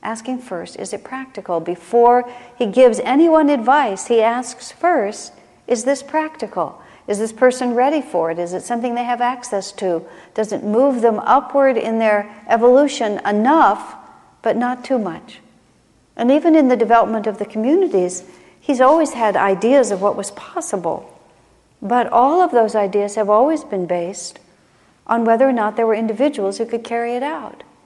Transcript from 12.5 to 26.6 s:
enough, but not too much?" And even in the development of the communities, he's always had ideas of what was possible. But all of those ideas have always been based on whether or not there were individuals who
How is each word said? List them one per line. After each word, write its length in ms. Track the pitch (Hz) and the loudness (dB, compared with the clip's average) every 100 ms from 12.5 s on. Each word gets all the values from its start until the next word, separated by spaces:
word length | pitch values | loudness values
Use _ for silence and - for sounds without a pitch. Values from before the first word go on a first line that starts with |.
| - 240 247 285 - 226 202 - | 2 4 4 4 0 -4 -4 -2
enough, 680 | 208 226 320 247 214 - - - - _ _ | 0 2 4 4 2 -6 -18 -20 -20 _ _
but 160 | - 214 | -4 -2
not 280 | 247 254 | -2 -6
too 140 | - 262 | -4 -4
much?" 420 | 196 165 - - _ _ _ _ _ _ _ - | -4 -10 -16 -20 _ _ _ _ _ _ _ -6
And 160 | 240 | 0
even 240 | 285 339 320 | 2 4 4
in 100 | 262 | 4
the 100 | 240 | 2
development 520 | 220 233 214 220 208 | 4 4 4 -2 -4
of 100 | 202 | -6
the 80 | 202 | -8
communities, 800 | 214 226 339 370 202 180 180 - - - _ | -4 0 2 2 0 -2 -4 -16 -20 -20 _
he's 200 | - 269 | -4 2
always 320 | 262 320 311 | 4 4 2
had 240 | 233 226 185 | 0 0 0
ideas 560 | 196 190 220 277 226 | 0 0 2 2 2
of 100 | 196 | 0
what 140 | 202 - | -2 -2
was 160 | 196 | -8
possible. 760 | - - - - 202 170 - - - _ _ _ _ _ _ | -12 -12 -10 -6 -6 -4 -8 -10 -20 _ _ _ _ _ _
But 280 | 208 247 233 | -2 0 2
all 280 | - 262 330 | 4 4 4
of 100 | 359 | 2
those 240 | 247 220 | 2 2
ideas 400 | 214 202 202 202 | 0 0 0 -2
have 160 | 208 202 | -2 2
always 320 | 208 269 311 | 2 4 0
been 240 | 311 196 175 | -4 -6 -4
based 540 | 175 170 202 - - _ _ _ _ _ _ _ | -4 -4 -10 -16 -18 _ _ _ _ _ _ _
on 180 | 233 | -2
whether 240 | 233 226 269 | 2 4 2
or 40 | |
not 240 | 240 208 220 | 2 -2 -2
there 100 | 226 | 0
were 80 | |
individuals 640 | 214 220 208 285 294 196 | 0 -2 0 -2 0 -4
who 80 | 196 | -4